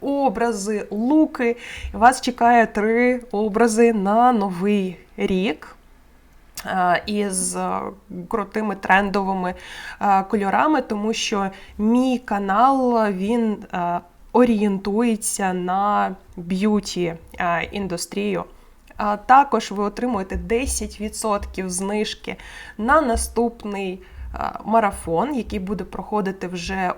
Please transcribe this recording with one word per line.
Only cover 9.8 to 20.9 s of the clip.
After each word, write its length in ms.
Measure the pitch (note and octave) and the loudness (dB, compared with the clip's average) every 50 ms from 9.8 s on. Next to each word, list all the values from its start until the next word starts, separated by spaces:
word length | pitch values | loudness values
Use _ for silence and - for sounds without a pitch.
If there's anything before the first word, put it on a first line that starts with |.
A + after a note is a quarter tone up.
| - - - - | -14 -14 -8 -2
е, 220 | G3+ G3+ G3 F#3+ F#3+ | 2 2 4 2 2
кольорами, 580 | G3 - G#3+ G3 G3 F#3+ G#3+ C4 D#4 D#4 C#4 | 2 0 0 0 2 2 2 4 4 2 2
тому 320 | C4 - A3 G#3 G#3 A3 A3+ | 0 -2 -4 -2 -2 -2 -2
що 360 | - - - A3 G3+ G3 F#3+ F#3+ - - - - - | -2 -2 -2 -2 -2 -2 -2 -6 -10 -18 -14 -6 0
мій 400 | G#3 A3 A#3 B3 B3+ C4 B3+ A#3+ | 2 4 4 4 4 4 2 -2
канал, 880 | - - G#3+ G3+ G3+ G3 F#3+ G#3 A#3+ C4+ C#4 C4 B3+ B3 A#3+ A3+ A3 G#3 | -2 -2 -4 -2 0 0 4 4 4 4 4 4 2 2 2 2 2 2
він, 540 | G3 F3+ F#3+ G3+ A#3+ A#3+ A3+ A3 G#3 - - - - | 0 -2 -2 0 0 2 2 0 -2 -4 -6 -8 -6
е, 260 | F#3 F3 F3 F3 F3 - - _ - - - | -4 -2 -2 -4 -4 -6 -10 _ -20 -8 0
орієнтується 1200 | - A#3+ B3+ A#3+ A3+ G#3 G#3 G#3 G3 F#3+ G3 G#3 G3+ A3 A#3+ A#3+ A3 G#3 - - - - G3+ F#3 F#3 | 2 4 4 4 4 2 2 0 0 0 -2 -2 0 0 2 0 0 -2 -2 -4 -4 -2 -2 -2 -2
на 640 | F#3 F3 F3+ F3+ G3 G3+ G#3 G#3 G3+ G3+ F#3+ F#3+ - - - - | -2 -2 -2 0 0 2 2 2 2 0 0 -4 -8 -14 -18 -14
б'юті, 800 | F#3 F3 F3 F#3 F#3 G3+ G#3+ G#3 G3+ G3 - - F3+ F3 E3 E3 E3 - - - - | -10 -6 -4 -2 0 2 2 2 2 0 -2 -4 -2 -2 -2 -4 -8 -14 -12 -6 -4
е, 240 | F3+ F3 E3+ E3 E3 | -2 0 0 -2 -2
індустрію. 800 | - - G#3 G3 F#3 E3+ E3+ - - - G3+ G3+ G#3 F#3+ E3+ E3+ - - - - - - _ _ - - - | -4 -6 -6 -4 -4 -4 -6 -6 -6 -6 -4 -2 -2 -2 -4 -6 -8 -14 -20 -20 -20 -20 _ _ -14 -8 -4
А 200 | G#3+ G#3 G#3 G#3 | -2 -2 -2 -2
також 540 | - - B3+ C4+ C#4+ C#4 - A3 - - | 2 6 6 6 6 6 2 -2 -2 -2
ви 120 | G3 G3+ G3+ | -4 -4 -4
отримуєте 520 | G#3 G3+ - A#3+ B3+ A#3+ F#3+ - - F#3+ | -4 -4 -4 -4 -2 -2 -2 -4 -4 -6
десять 680 | F3+ F3 F3 A3+ A#3+ C4+ C4 - - G#3+ G#3 | -6 -4 -2 0 0 0 -2 -4 -6 -6 -8